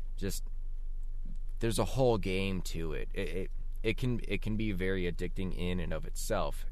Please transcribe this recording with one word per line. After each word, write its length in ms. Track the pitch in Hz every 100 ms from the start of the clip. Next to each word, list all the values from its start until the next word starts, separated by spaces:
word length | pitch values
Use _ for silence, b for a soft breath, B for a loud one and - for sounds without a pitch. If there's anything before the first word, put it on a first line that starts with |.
| b -
just, 260 | 95 - - - - - - - - - - - - -
there's 180 | 117 104
a 80 | 107
whole 320 | 123 127 113
game 420 | 92 92 95 92
to 340 | - 82 80
it. 140 | 67 76
It, 160 | - 78
it, 220 | 87 - - - -
it 140 | 113 110
can, 220 | 123 120 -
it 140 | 101
can 160 | 110 107
be 140 | 110
very 400 | 90 92 95 87
addicting 440 | 82 90 - 92 85
in 240 | 87 92
and 140 | 82
of 120 | 80 -
itself. 600 | - - 101 73 - -